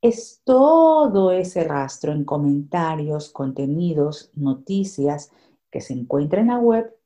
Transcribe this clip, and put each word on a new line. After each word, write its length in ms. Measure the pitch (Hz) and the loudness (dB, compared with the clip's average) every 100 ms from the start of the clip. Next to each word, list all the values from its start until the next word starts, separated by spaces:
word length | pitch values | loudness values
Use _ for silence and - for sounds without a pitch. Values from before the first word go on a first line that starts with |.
es 400 | 240 226 - _ | 2 0 -10 _
todo 880 | - 254 277 330 320 311 285 196 190 | 0 4 6 6 6 6 4 2 2
ese 320 | 185 180 180 | 2 -2 -4
rastro 480 | 165 143 135 - 151 | -2 -4 -6 -6 -6
en 120 | 151 | -4
comentarios, 1040 | 143 151 147 143 143 175 160 156 147 151 147 | -4 -2 0 -2 -2 -4 -4 -4 -6 -6 -8
contenidos, 1000 | - 135 135 139 151 175 151 147 147 - | -8 -8 -6 -4 -2 -2 0 -2 -4 -16
noticias 1000 | - 139 131 - 196 190 - 143 147 - _ _ _ _ | -6 -4 -4 -4 -4 -4 -4 -4 -4 -12 _ _ _ _
que 100 | - | -14
se 120 | - | -10
encuentra 480 | 131 120 143 147 185 | -10 -4 -4 -2 0
en 60 | 226 | 0
la 120 | 240 | 2
web 360 | 233 226 226 _ | 2 2 -2 _